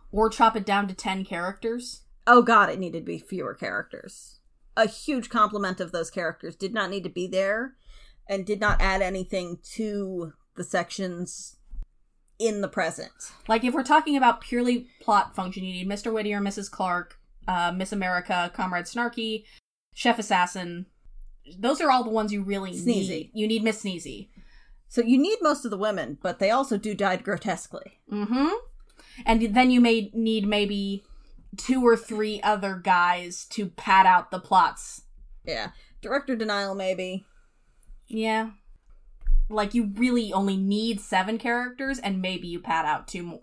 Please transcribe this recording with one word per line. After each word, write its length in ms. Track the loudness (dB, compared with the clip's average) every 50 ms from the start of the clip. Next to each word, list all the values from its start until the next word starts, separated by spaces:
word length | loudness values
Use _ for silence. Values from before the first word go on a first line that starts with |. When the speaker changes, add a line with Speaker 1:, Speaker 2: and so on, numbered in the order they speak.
| -16 -6
Speaker 1:
Or 200 | 0 2 2 2
chop 260 | 4 6 4 6 6
it 80 | 2 0
down 220 | 0 0 0 0 -2
to 60 | -6
ten 300 | -6 -6 -4 -4 -4 -6
characters. 800 | -6 -6 -4 -4 -6 -6 -6 -6 -6 -6 -6 -8 -12 -16 -18 -20 _ -20 -2 _
Speaker 2:
Oh 160 | 8 8 8
god, 280 | 10 8 8 6 6 4
it 80 | 2 -4
needed 220 | -6 -6 -8 -8
to 60 | -8
be 120 | -8 -10 -10
fewer 360 | -10 -8 -8 -6 -6 -8 -8
characters. 840 | -8 -6 -6 -4 -6 -6 -8 -14 -16 -16 -18 -20 -20 -20 -20 -20 _ _ _ _ _ _ -6 2
A 120 | 2 2 2
huge 400 | 0 -4 -4 -4 -4 -4 -4 -2
complement 520 | 2 2 2 4 2 -2 -2 -4 -4 -4
of 120 | -6 -6
those 180 | -4 -6 -6 -6
characters 460 | -4 -4 -4 -4 -6 -6 -12 -14 -8
did 160 | -8 -8 -4
not 160 | -4 -4 -4 -4
need 140 | -4 -6 -8
to 60 | -6
be 160 | -6 -6 -6 -2
there, 460 | 0 0 0 0 0 -2 -4 -8 -12 _ _ -20 -20 -20 -20 -20 -20 -20 -8 -6
and 180 | -6 -6 -2
did 140 | -4 -2 0
not 200 | 2 4 4 4
add 220 | 4 2 2 2
anything 560 | 0 0 -2 -4 -6 -4 -4 -4 -4 -6 -10 -12 -14 -12 -8
to 580 | -6 -4 -4 -4 -4 -4 -4 -6 -8 -8 -8 -12 _ _ _ _
the 80 | -12 -6
sections 920 | -2 -2 -2 -2 -4 -6 -6 -6 -6 -6 -8 -8 -10 -10 -14 -16 -18 -20 _ _ -14 -12 -12 -12 -12 _ _ _ _ _ _ _ _ _ -2
in 220 | -2 -2 0 -2
the 80 | -4 -4
present. 440 | -2 -2 -2 -2 -4 -8 -14 -16 _ _ -20 -20 -20 -14 -2 0
Speaker 1:
Like, 160 | 0 2 2
if 100 | 0 0
we're 80 | 0
talking 340 | 2 4 4 4 4 2 2
about 240 | 4 4 4 4 2
purely 460 | -4 -4 -2 0 0 0 0 -2 -4 -10 _ _
plot 340 | 0 2 2 2 2 0 -4
function, 300 | -6 -6 -6 -8 -8 -8
you 80 | -8
need 140 | -8 -6 -6 -6
Mister 240 | -6 -6 -4 -4
Whittier, 280 | -4 -2 -2 -2 -2 -2
Missus 280 | -4 -4 -4 -6 -10 -10
Clark, 500 | -6 -4 -2 -2 -2 -2 -4 -8 -16 -20 _ _ -20 -10 -6 -4
uh, 240 | -2 0 0 0
Miss 200 | -2 -2 -4 -4
America, 580 | -4 -4 -2 -2 -2 -2 -2 0 0 0 0 -2 -4
Comrade 320 | -4 -4 -2 -4 -4 -6
Snarky, 580 | -6 -4 -2 -2 -2 -2 -4 -4 -4 -6 -6 -8 -14 -20 -20 _ _ _ _ _ _ _
Chef 240 | 0 0 2 2 2
Assassin. 680 | 0 0 2 2 2 0 -2 -8 -8 -8 -10 -10 -12 -14 _ _ _ -20 -20 -18 -18 -20 -20 -20 -20 -20 -10 -2
Those 220 | -2 -2 0 2
are 80 | 2 4
all 120 | 4 4
the 80 | 2 0
ones 220 | 0 -2 0 0
you 100 | -2 -4
really 280 | -4 -4 -4 -4 -6 -6
Speaker 2:
Sneezy. 140 | -8 -2 0
Speaker 1:
need. 440 | 2 2 2 0 -2 -4 -8 -10 -8 -4
You 120 | -2 0
need 160 | 0 0 2
Miss 200 | 2 0 0 -2 -6
Sneezy. 440 | -6 -8 -6 -10 -12 -14 -14 -16 -18 _ -20 -20 -20 -20 -20 -20 -20 -20 -20 _ -4
Speaker 2:
So 140 | -2 0
you 160 | 4 6 6 6
need 200 | 6 4 0 2
most 220 | 2 0 0 0 -2
of 40 | -6
the 60 | -4
women, 400 | -2 -2 -2 -2 -2 -6 -6 -8 -6
but 160 | -6 -6 -2 0
they 120 | 2 2
also 280 | 2 2 2 0 -2 -4
do 160 | -2 -6 -2
die 220 | 0 0 0 0
grotesquely. 840 | -2 -2 -4 -4 -4 -2 -4 -4 -4 -8 -12 -16 -16 -16 -18 -20 _ _ -8
Speaker 1:
Mm-hmm. 380 | -6 -4 -2 -2 0 2 2 0 0 -4 -6 -12 -18 -20 -20 -20 _ -20 -20 -20 -20 -4 0
And 280 | 2 2 4 2 4 4
then 160 | 6 6 6
you 100 | 8 8
may 300 | 8 6 6 4 2 -2 -4
need 320 | -2 0 0 0 0 0
maybe 580 | 2 2 2 0 0 -2 -4 -4 -4 -6 -8 -10 -16 -20 -20 -20 -20 -20 -20 -20 -18 -16 -8
two 260 | -2 0 0 4 6
or 100 | 6 6
three 440 | 4 2 -4 -4 -2 -2 -2 -2 0
other 380 | 0 0 2 2 0 -4 -6 -2
guys 600 | 0 2 4 4 4 4 2 0 -4 -8 -12 -14 -14 -10
to 160 | -8 -6 -6
pad 400 | -6 -8 -8 0 4 6 8 8
out 240 | 8 6 6 4 0
the 100 | -8 -10
plots. 600 | -2 4 6 6 6 4 0 -6 -14 -16 -18 -20 -20 -20 -20 -20 -20 -20 -20 -14 -10
Speaker 2:
Yeah. 260 | -8 -6 -6 -6 -8 -12 -16 -20 -20 -20 -14
Director 340 | -6 -4 -4 -4 -2 -2 -4
denial, 380 | -2 -2 -2 -2 -2 -2 -4 -4
maybe. 520 | -4 -2 -2 -2 -2 -4 -6 -6 -8 -10 _ _ -20 _ _ _ _ _ _ _ _ _ -20 -20 -20 _
Speaker 1:
Yeah. 440 | _ -4 -2 0 0 0 0 -2 -4 -10 _ _ -20 -20 _ _ -20 -20 -20 -20 -20 -20 -4 4 6 6 6 6 4
Like, 240 | 2 0 0 2 2
you 180 | 0 0 0 0
really 380 | 0 2 2 2 2 0 0
only 240 | 0 0 2 2 2
need 440 | 0 2 0 0 0 0 -2 -4 -6
seven 360 | -6 -2 -2 -2 0 0 -4 -4
characters, 600 | -2 -2 -2 -2 -2 -6 -8 -6 -6 -6 -4 -4
and 240 | -4 -4 -2 -2
maybe 260 | -2 -4 -4 -6 -8 -8
you 120 | -10 -8
pad 260 | -4 -2 -2 0 0
out 200 | 0 -2 -2 -4
two 160 | -10 -10 -10
mo-, 180 | -10 -10 -12 -14